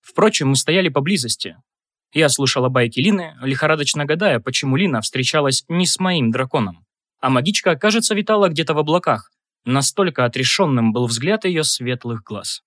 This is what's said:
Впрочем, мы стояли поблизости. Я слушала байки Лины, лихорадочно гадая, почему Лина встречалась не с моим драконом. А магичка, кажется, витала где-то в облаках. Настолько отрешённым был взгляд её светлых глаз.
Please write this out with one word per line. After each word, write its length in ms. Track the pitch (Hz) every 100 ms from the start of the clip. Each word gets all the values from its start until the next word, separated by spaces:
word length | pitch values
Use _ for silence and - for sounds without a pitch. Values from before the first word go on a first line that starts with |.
Впрочем, 500 | - - 214 220 135
мы 60 | 135
стояли 320 | - 175 180
поблизости. 680 | 139 143 196 120 - 98 82 _ _ _ _ _
Я 160 | 147 156
слушала 400 | 135 135 - 127
байки 320 | 127 120 127
Лины, 360 | 175 202 170 -
лихорадочно 640 | 131 135 151 156 143 151
гадая, 360 | 147 156 202 123
почему 360 | 117 123 139 131
Лина 240 | 190 120
встречалась 640 | - 131 127 156 139 127 -
не 180 | 170 175
с 120 | -
моим 320 | 185 175 117
драконом. 540 | 120 131 147 101 85 _ _ _ _
А 100 | 131
магичка, 460 | 131 156 208 185 156
кажется, 380 | 214 226 226
витала 340 | 208 208 214 196
где-то 260 | 156 147
в 40 | 151
облаках. 540 | 151 170 175 113 - _ _ _
Настолько 600 | - 131 135 - 185 143
отрешённым 680 | 123 131 127 - 160 127 113
был 140 | 110 120
взгляд 380 | 113 147 214
её 200 | 190 170
светлых 580 | 156 - 123 123 120 113
глаз. 400 | - 104 - -